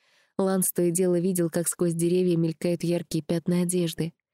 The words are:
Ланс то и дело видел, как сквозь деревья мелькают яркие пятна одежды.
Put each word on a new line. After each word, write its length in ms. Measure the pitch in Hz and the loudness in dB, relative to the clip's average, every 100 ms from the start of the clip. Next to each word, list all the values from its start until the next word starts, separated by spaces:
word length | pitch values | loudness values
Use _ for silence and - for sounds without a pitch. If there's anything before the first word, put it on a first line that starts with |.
| _ _ _ - | _ _ _ -2
Ланс 360 | 190 190 185 | 0 0 0
то 100 | - | 0
и 80 | 175 | 0
дело 280 | 170 185 175 | 2 2 2
видел, 320 | 180 180 170 | 0 0 0
как 180 | 175 170 | -2 -4
сквозь 260 | - 175 | -2 -2
деревья 420 | 165 170 180 180 165 | 0 0 2 2 2
мелькают 460 | 165 160 175 170 | 0 -2 -4 -2
яркие 380 | 170 170 170 160 | -2 -2 -2 -6
пятна 400 | - 170 170 175 | -2 -4 0 0
одежды. 500 | 175 180 165 - 160 - _ | 0 0 -2 -4 -8 -8 _